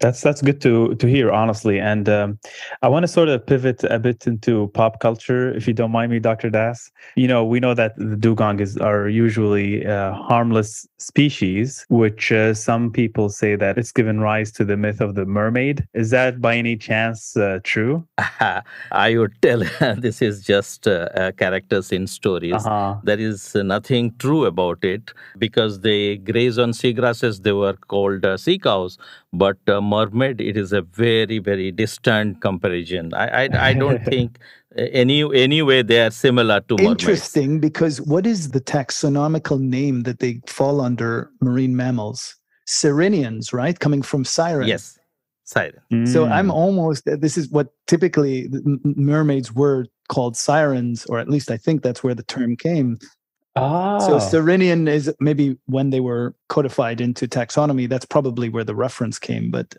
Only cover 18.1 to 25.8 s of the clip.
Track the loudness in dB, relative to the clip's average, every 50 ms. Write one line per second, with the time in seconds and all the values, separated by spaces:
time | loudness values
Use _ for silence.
18.1 | -6 -6 -6 -6 -2 -2 -2 -2 -2 -4 -8 -12 -18 -18 -10 -4 0 2 2 4
19.1 | 4 4 2 0 0 2 2 2 4 2 0 -2 -2 -2 0 0 0 -2 -2 -4
20.1 | -2 0 -2 -2 -2 -4 -2 0 2 2 0 -2 -8 -4 0 0 0 0 -2 -4
21.1 | -4 -4 -4 -4 -2 -2 -2 0 -2 -2 -2 -2 -2 -2 -2 -2 -4 -4 -4 -4
22.1 | -8 -4 -2 -2 -2 -2 -2 -2 -4 -2 -2 -2 -2 -2 -2 -4 -4 -4 -2 -2
23.1 | -2 0 -2 -4 -6 -6 -8 -4 -4 -2 0 0 -2 -2 -2 0 0 0 0 -2
24.1 | -4 -4 -2 0 2 2 2 0 0 0 -2 -2 -2 -2 -2 -2 -2 -4 -8 -14
25.1 | -20 -20 -20 -14 -8 -4 -4 -2 0 0 -2 -2 -2 -2